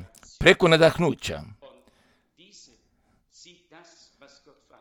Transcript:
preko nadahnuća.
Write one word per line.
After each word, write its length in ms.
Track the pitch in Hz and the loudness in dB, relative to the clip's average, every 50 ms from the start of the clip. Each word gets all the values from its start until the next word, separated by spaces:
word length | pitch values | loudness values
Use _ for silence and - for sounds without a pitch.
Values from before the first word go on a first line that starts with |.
| - - _ - - - - - | -18 -20 _ -20 -20 -20 -8 0
preko 280 | - 165 190 - 190 | 2 2 2 2 2
nadahnuća. 760 | 170 160 156 165 160 - - 175 151 120 - - - 82 76 76 107 104 _ - - _ _ _ _ _ _ _ _ _ _ _ _ _ _ 175 202 _ - - _ 117 110 _ _ _ _ _ _ _ _ _ _ _ - - 175 175 175 _ _ 156 165 175 170 _ _ _ _ _ _ 139 143 _ _ _ 151 135 _ _ _ _ 113 | 2 2 2 2 0 0 -2 -4 -4 -6 -8 -12 -14 -14 -14 -16 -20 -20 _ -20 -20 _ _ _ _ _ _ _ _ _ _ _ _ _ _ -20 _ _ -20 -20 _ _ _ _ _ _ _ _ _ _ _ _ _ _ -20 -20 -20 -20 _ _ _ -20 -20 -20 _ _ _ _ _ _ _ -20 -20 _ _ _ _ _ _ _ _ _ _